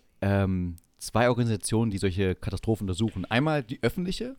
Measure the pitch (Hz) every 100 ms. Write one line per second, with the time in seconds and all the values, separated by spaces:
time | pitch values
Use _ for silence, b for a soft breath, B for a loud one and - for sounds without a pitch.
0 | _ - 98 101 95 92 90 85 _ -
1 | - 110 120 120 120 107 - 110 117 98
2 | 98 90 95 90 - - - 113 98 85
3 | 110 104 85 113 151 151 127 - - -
4 | 180 - 240